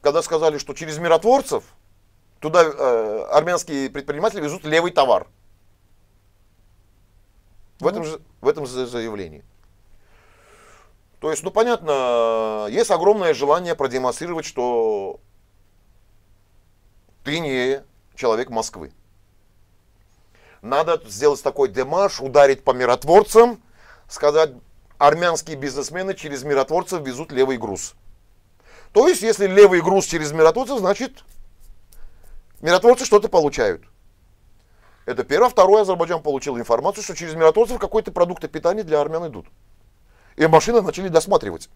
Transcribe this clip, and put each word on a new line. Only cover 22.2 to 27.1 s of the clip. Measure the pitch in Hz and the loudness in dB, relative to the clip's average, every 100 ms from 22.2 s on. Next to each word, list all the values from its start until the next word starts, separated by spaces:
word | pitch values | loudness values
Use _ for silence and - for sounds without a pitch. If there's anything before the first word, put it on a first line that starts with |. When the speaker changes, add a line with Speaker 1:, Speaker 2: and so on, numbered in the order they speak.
Speaker 1:
ударить | 131 135 143 131 | 0 6 6 4
по | - | -2
миротворцам, | 123 123 120 147 185 208 220 240 220 _ _ - - - | 0 0 0 6 4 6 6 6 4 _ _ -20 -20 -20
сказать: | - 147 151 156 123 - _ _ - | -2 0 2 0 -2 -20 _ _ 2
"Армянские | 143 156 175 165 - 147 | 2 4 -2 -2 -8 -10
бизнесмены | 139 131 135 165 190 190 | -10 -8 -8 -8 -8 -8
через | 156 143 | -10 -10
миротворцев | 139 139 135 160 180 180 | -2 -2 0 -4 -4 -8
везут | 135 | -8